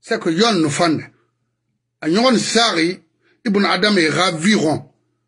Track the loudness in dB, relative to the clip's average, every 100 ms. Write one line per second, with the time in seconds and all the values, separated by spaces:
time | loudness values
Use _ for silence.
0 | -6 -4 -2 0 2 2 -2 0 0 0
1 | -6 _ _ _ _ _ _ _ _ _
2 | -2 2 2 2 0 0 0 0 -2 -4
3 | _ _ _ _ -4 0 0 0 0 2
4 | 0 0 -2 0 0 2 2 -2 -8 _
5 | _ _